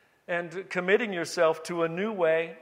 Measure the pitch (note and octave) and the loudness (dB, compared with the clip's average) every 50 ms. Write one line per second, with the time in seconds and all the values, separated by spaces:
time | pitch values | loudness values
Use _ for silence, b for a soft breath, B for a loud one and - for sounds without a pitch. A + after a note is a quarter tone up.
0 | b b b b b - F3 F3 F3 E3 D#3+ F#3+ F#3 - - F#3 F3+ F#3 G3+ A3 | b b b b b -4 -4 -4 -4 -6 -10 -12 -10 -6 -4 -4 2 4 4 4
1 | B3 G#3 F#3+ E3+ D#3+ - - F3+ E3 D#3+ D#3+ - - - F3 E3+ E3 E3 E3 F3 | 2 0 -2 -4 -4 -4 2 4 4 4 4 2 -4 -8 -2 -2 -2 -2 -2 -4
2 | G3+ A3+ A3 F#3 E3+ D#3+ D#3+ E3 E3 E3 F3 - | -4 -4 -2 0 2 2 4 2 0 -4 -8 -16